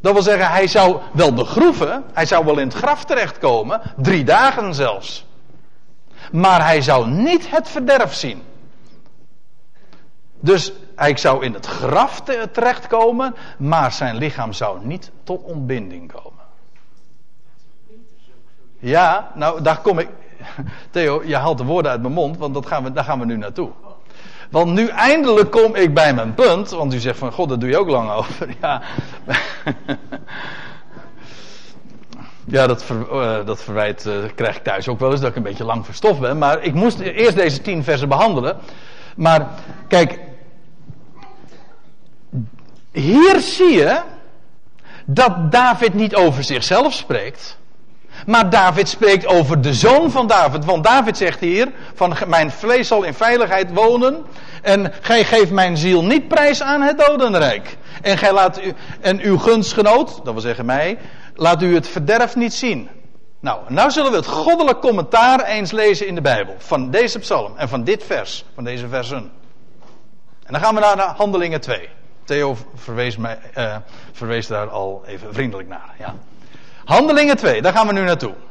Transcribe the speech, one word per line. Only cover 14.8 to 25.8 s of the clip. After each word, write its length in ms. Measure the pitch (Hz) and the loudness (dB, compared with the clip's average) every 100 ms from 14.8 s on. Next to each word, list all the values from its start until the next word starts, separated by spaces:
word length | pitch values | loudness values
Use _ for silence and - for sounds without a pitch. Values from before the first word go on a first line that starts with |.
| 110 | -8
niet 240 | 180 - - | -10 -10 -14
tot 200 | - 185 | -10 -10
ontbinding 680 | - 160 127 127 95 90 80 | -8 -8 -6 -6 -6 -12 -14
komen. 320 | - - - - - - - - - - - - - - - - - - 220 233 - - - - - - - | -14 -14 -14 -14 -14 -14 -14 -14 -14 -14 -14 -14 -14 -14 -14 -14 -14 -14 -14 -14 -14 -14 -14 -14 -14 -14 -10
Ja, 520 | 123 156 175 180 214 | 0 4 4 2 -2
nou, 280 | - 147 165 | -4 -4 0
daar 180 | 160 156 | 0 2
kom 180 | - 170 | 2 0
ik. 100 | 131 - - - - | -2 -8 -14 -14 -14
<laughs> 360 | - 135 - - | -10 -10 -10 -6
Theo, 320 | 180 156 143 | 0 0 0
je 120 | 156 139 | -2 -2
haalt 220 | 147 143 | 0 -2
de 60 | |
woorden 260 | 123 175 147 | 0 0 0
uit 100 | 123 | 0
mijn 120 | 123 | -2
mond, 240 | 156 147 165 | -2 -2 -4
want 180 | 151 | -6
dat 120 | 135 - | -6 -4
gaan 180 | 156 | -6
we, 80 | 131 | -4
daar 120 | 131 | -4
gaan 140 | 117 131 | -4 -2
we 60 | |
nu 120 | 117 113 | -2 -4
naartoe. 340 | 104 104 143 - - - - - - - - | -6 -8 -8 -10 -14 -14 -14 -14 -14 -14 -4
Want 220 | 156 170 | 0 2
nu 160 | 180 233 | 2 0
eindelijk 600 | - 233 311 269 214 202 | 2 4 4 4 4 4
kom 240 | 226 220 | 6 4
ik 200 | 214 | 4